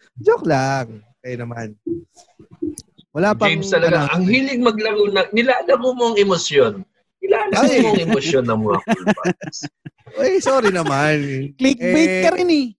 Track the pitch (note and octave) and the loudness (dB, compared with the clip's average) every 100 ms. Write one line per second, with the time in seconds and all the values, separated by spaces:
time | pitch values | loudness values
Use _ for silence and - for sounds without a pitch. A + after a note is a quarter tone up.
0 | _ - G3+ A#4 D4 C#3 C3+ C3+ A#2+ A2 | _ -4 0 0 0 0 0 -2 -6 -12
1 | G#2+ _ B2+ B2 A#2 A#2 A2 G#2+ - E4+ | -20 _ -12 -10 -10 -10 -12 -12 -10 -10
2 | E4+ _ _ _ _ - D#4+ D4+ - _ | -12 _ _ _ _ -10 -10 -10 -16 _
3 | _ C#3+ G3 G#3+ G#3 G3+ G3 F3 E3+ E3+ | _ -2 -2 0 0 0 0 2 2 2
4 | C#3+ E3 F#3 B3 C4+ B3 A#3+ G#3+ A3 G#3+ | 0 0 2 0 0 0 0 0 -2 0
5 | G#3 G3 F#3 A3 B3 B3 - C#4 B3 B3 | 0 0 0 0 0 0 2 0 0 0
6 | A#3 G#3+ G3+ F3 - D3 A#2+ G2+ F#2 _ | 0 2 2 0 0 2 2 0 -12 _
7 | _ _ F#4+ - G#4 C#4+ C4 C4 A3 G3+ | _ _ -2 -2 0 2 4 4 4 2
8 | E3+ A3 D#3+ C3+ A#2+ A2 G#2+ G2 - - | 0 -2 0 0 0 0 0 -2 -2 -2
9 | F3+ - F3 - - - D4 - - - | 0 -2 -2 -6 -10 -14 -14 -16 -20 -20
10 | - C5 B4+ F#4 - C4+ G#3+ F#3 D#3 C#3 | -12 -4 0 0 2 2 2 0 0 0
11 | D3+ D3+ C#3+ C3+ C#3+ - C4 A#3+ - D4+ | 2 0 -2 -6 -8 0 0 2 0 2
12 | D#4+ - E4+ F4+ F4+ D#4 B3 | 2 2 2 2 2 0 -2